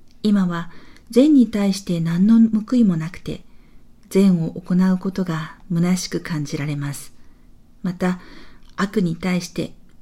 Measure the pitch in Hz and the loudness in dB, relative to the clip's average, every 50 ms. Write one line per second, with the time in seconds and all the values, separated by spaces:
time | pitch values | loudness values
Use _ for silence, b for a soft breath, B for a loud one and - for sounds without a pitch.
0 | - - - - - 214 202 202 185 175 170 170 170 B B B B B B B | -20 -20 -12 -6 -2 0 2 2 2 0 -2 -6 -8 B B B B B B B
1 | B B 233 233 269 311 302 269 233 220 - 208 202 196 190 - - - 175 165 | B B 2 4 6 6 6 6 4 4 2 0 0 0 0 -2 -4 -4 -4 -2
2 | 165 165 165 175 190 214 226 233 226 220 214 214 208 - 254 247 233 196 175 160 | -2 0 0 2 4 6 6 6 6 4 2 0 -2 0 0 2 2 2 2 0
3 | 160 165 - - - - - - b b b b b b b b b b b _ | -4 -8 -10 -12 -10 -10 -10 -10 b b b b b b b b b b b _
4 | - - - 190 196 196 180 170 160 160 - 185 - - 180 180 185 185 185 180 | -12 -2 2 4 4 4 4 2 0 -4 -6 -8 -4 -2 0 2 2 2 2 0
5 | - 190 185 - 185 180 160 160 156 156 - - - - 180 170 170 175 185 180 | -2 -4 -6 -4 -4 -4 -4 -6 -8 -10 -14 -16 -10 -4 -2 0 0 0 0 -2
6 | - - - 151 165 - 175 151 147 143 - 147 143 151 147 143 143 143 139 - | -2 -4 -8 -8 -6 -6 -6 -6 -6 -6 -6 -6 -6 -6 -6 -6 -6 -8 -8 -10
7 | - - b b b b b b b b b - - _ - - - 185 180 - | -14 -18 b b b b b b b b b -20 -20 _ -16 -10 -8 -8 -6 -4
8 | 185 185 185 180 B B B B B B B B B B - - 185 196 - 220 | -2 -4 -4 -4 B B B B B B B B B B -8 -6 -6 -4 -2 -2
9 | 185 170 170 165 - 185 180 175 170 - - - 156 - - - - - - - | -2 -2 -2 -4 -4 -4 -4 -4 -4 -6 -8 -8 -10 -10 -12 -16 -20 -20 -8 -2